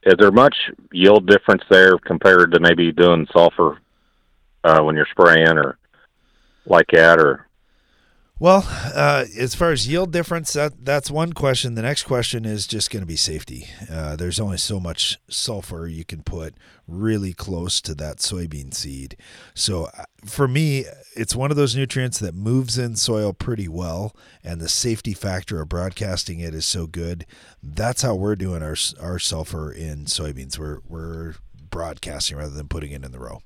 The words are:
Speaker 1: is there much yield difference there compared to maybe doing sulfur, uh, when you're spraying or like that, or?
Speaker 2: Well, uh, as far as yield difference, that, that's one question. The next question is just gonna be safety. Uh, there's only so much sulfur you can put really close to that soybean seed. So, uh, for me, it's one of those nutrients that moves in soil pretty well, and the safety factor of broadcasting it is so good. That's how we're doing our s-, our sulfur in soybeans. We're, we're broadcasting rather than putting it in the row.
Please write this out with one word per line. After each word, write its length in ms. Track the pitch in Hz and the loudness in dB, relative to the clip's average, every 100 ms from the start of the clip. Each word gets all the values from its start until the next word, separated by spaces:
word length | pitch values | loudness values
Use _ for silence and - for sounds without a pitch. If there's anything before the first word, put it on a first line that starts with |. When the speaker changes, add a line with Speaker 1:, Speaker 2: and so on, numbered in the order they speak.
Speaker 1:
is 120 | - 92 | 4 6
there 120 | 104 | 8
much 240 | 104 135 - - - _ | 8 6 4 -8 -10 _
yield 340 | 87 92 104 92 | 4 8 8 8
difference 360 | 101 - 95 - | 6 6 2 6
there 260 | 95 92 90 | 8 8 6
compared 560 | - 90 98 92 87 | 2 2 6 8 6
to 80 | 85 | 6
maybe 320 | 85 85 85 | 4 4 2
doing 340 | 78 87 85 78 | 4 4 4 2
sulfur, 460 | 87 85 - 82 69 _ _ _ _ _ _ _ _ | 4 4 4 0 0 _ _ _ _ _ _ _ _
uh, 180 | 85 78 | 4 6
when 140 | 76 78 | 4 0
you're 120 | 73 | -2
spraying 460 | - 87 82 82 80 | 6 8 8 6 4
or 220 | 71 - _ _ _ _ _ _ _ _ - | 0 -6 _ _ _ _ _ _ _ _ 2
like 220 | 90 80 | 4 6
that, 260 | 85 82 82 | 8 8 8
or? 260 | 76 69 _ _ _ _ _ _ _ _ _ - | 6 2 _ _ _ _ _ _ _ _ _ -2
Speaker 2:
Well, 300 | 165 190 - - 131 | 4 4 2 -8 -8
uh, 300 | 143 143 143 123 110 | -2 0 0 -4 -6
as 160 | 127 | -6
far 160 | - 170 | -2 -2
as 180 | 147 104 | 0 -2
yield 240 | 165 185 | -2 -2
difference, 400 | 170 165 170 151 | -4 -4 -6 -6
that, 320 | 147 147 - | -4 -4 -6
that's 260 | 127 143 - | -4 -4 -2
one 220 | 147 170 | -4 -4
question. 420 | 165 139 127 127 | -2 -2 -2 -4
The 60 | 113 | -6
next 220 | 113 143 | -6 -6
question 420 | - 127 117 120 | -4 -4 -4 -6
is 220 | 110 107 - | -6 -8 -8
just 240 | 110 - | -6 -6
gonna 160 | 110 87 | -8 -8
be 100 | 80 | -6
safety. 520 | - 78 - - - - - | -4 -6 -10 -12 -18 -20 -14
Uh, 240 | 80 76 | -10 -10
there's 240 | 76 87 90 | -8 -8 -6
only 200 | 104 87 | -6 -6
so 200 | - 98 | -6 -6
much 400 | 87 80 - - _ | -8 -6 -6 -8 _
sulfur 580 | - - 107 - 85 82 | -10 -8 -10 -12 -12 -12
you 160 | 82 | -12
can 180 | 80 80 | -14 -14
put 300 | - 92 80 _ _ _ - | -12 -12 -12 _ _ _ -16
really 460 | 85 110 107 98 | -6 -2 -2 -4
close 480 | 85 - 87 87 - | -10 -10 -8 -6 -6
to 140 | - | -8
that 240 | 73 76 67 | -12 -12 -8
soybean 560 | - 95 85 76 67 | -8 -8 -10 -12 -14
seed. 420 | 67 71 67 67 - _ - - | -12 -12 -14 -18 -20 _ -20 -20
So, 340 | - - 90 80 - | -8 -6 -4 -8 -14
uh, 80 | - _ 101 | -20 _ -16
for 200 | - 135 | -2 -2
me, 380 | 131 156 135 127 - _ | 0 -2 -4 -8 -18 _
it's 200 | - - | -10 -8
one 160 | 117 139 | -4 -4
of 60 | 147 | 0
those 180 | 139 | 0
nutrients 440 | 123 131 135 127 - | -2 -4 -4 -6 -6
that 160 | 101 | -10
moves 420 | 85 107 127 127 117 | -8 -2 -2 -2 -6
in 200 | 120 110 | -6 -6
soil 360 | - 110 104 | -4 -2 -4
pretty 360 | 92 - 110 92 | -6 -8 -8 -8
well, 460 | 82 87 85 107 _ _ _ | -10 -10 -8 -10 _ _ _
and 160 | - 85 | -14 -12
the 80 | 80 | -6
safety 460 | - 123 113 - | -4 -4 -6 -8
factor 480 | 95 101 92 - 87 | -8 -8 -8 -8 -10
of 80 | 76 | -8
broadcasting 680 | 87 92 87 104 87 - 85 | -8 -8 -8 -8 -8 -8 -10
it 140 | 85 | -10
is 140 | 78 - | -8 -8
so 200 | 92 80 | -8 -8
good. 380 | 85 82 87 80 _ _ _ | -10 -10 -12 -16 _ _ _
That's 400 | 69 78 110 127 | -14 -6 -6 -4
how 140 | 131 98 | -4 -2
we're 200 | 101 104 | -4 -4
doing 260 | 92 87 | -6 -8
our 100 | 78 | -8
s-, 200 | 76 - - | -8 -8 -8
our 180 | 85 90 | -10 -6
sulfur 540 | - 85 78 80 76 | -6 -8 -10 -10 -12
in 320 | - 80 73 | -12 -12 -12
soybeans. 540 | 73 - 78 65 65 69 | -8 -8 -8 -12 -14 -12
We're, 220 | 76 73 - | -12 -14 -16
we're 500 | 82 82 82 82 78 - - 80 | -16 -14 -14 -14 -16 -20 -20 -16
broadcasting 680 | 85 82 78 - 73 - 71 | -12 -12 -12 -14 -8 -8 -8
rather 140 | 76 | -12
than 180 | 71 71 | -12 -10
putting 240 | 82 73 | -10 -10
it 100 | 71 | -14
in 100 | 67 | -16
the 60 | 64 | -16
row. 220 | 62 57 | -18 -18